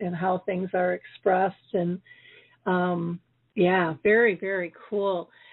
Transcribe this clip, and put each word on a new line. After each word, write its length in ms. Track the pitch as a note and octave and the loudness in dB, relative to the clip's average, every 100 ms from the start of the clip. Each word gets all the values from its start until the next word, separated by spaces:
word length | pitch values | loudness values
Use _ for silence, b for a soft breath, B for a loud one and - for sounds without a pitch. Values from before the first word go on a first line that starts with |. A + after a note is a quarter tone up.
and 160 | F#3 E3+ | -8 -4
how 260 | F#3 F#3 | -2 -2
things 260 | F#3+ F#3 F#3 | -2 -4 -4
are 200 | F#3 F3+ | -2 0
expressed. 600 | - - - - F#3 F#3 F#3+ _ | -2 -8 -4 0 2 2 -2 _
And, 280 | G3 F3 F3+ B B B B B B - | -2 -2 -4 B B B B B B -2
um, 540 | F3+ F3+ F3 E3+ F3 - _ _ | 0 0 -2 -4 -8 -12 _ _
yeah, 400 | - F3+ F#3 E3+ D#3 | 0 2 4 0 0
very, 320 | - A3 A#3 | 2 4 4
very 380 | F3+ F#3+ G3 F3 - - | 2 -4 -4 -6 -10 -8
cool. 400 | G#3 G3 F#3 D#3+ B B | -4 -2 -2 -6 B B